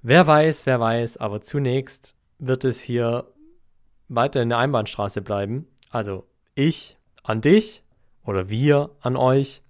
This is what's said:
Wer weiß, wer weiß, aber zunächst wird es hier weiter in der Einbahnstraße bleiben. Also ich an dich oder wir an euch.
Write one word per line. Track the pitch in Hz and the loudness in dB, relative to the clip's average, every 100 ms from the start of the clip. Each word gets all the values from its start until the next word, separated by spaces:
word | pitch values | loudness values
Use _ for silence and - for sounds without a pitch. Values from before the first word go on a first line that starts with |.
Wer | 117 151 156 | 4 4 6
weiß, | 151 156 151 - | 6 4 0 -2
wer | 127 | 0
weiß, | 113 117 117 - | 0 0 -4 -6
aber | 110 104 | -8 -8
zunächst | - 143 135 131 131 - - _ _ _ | -6 -4 -2 -2 -4 -14 -18 _ _ _
wird | 131 131 | -4 -2
es | 131 120 | -2 -4
hier | - 120 117 120 - _ 311 _ _ _ _ _ _ | -4 -2 0 -2 -8 _ -20 _ _ _ _ _ _
weiter | 117 131 139 | -2 0 0
in | 117 | 0
der | 117 | 0
Einbahnstraße | 135 131 107 - 101 104 | 0 0 -2 -4 -4 -4
bleiben. | 95 101 101 127 160 _ _ | -4 -4 -4 -6 -10 _ _
Also | 120 104 95 - _ _ - | -8 -6 -8 -12 _ _ -2
ich | 143 165 - _ _ _ | 0 -2 -10 _ _ _
an | - 110 | -6 0
dich | 131 202 214 - _ _ _ _ | 4 4 4 -14 _ _ _ _
oder | - 98 95 | -6 -4 -2
wir | 110 143 143 143 _ | -2 2 2 2 _
an | 123 127 | -6 0
euch. | 127 135 135 - _ | 2 2 0 -10 _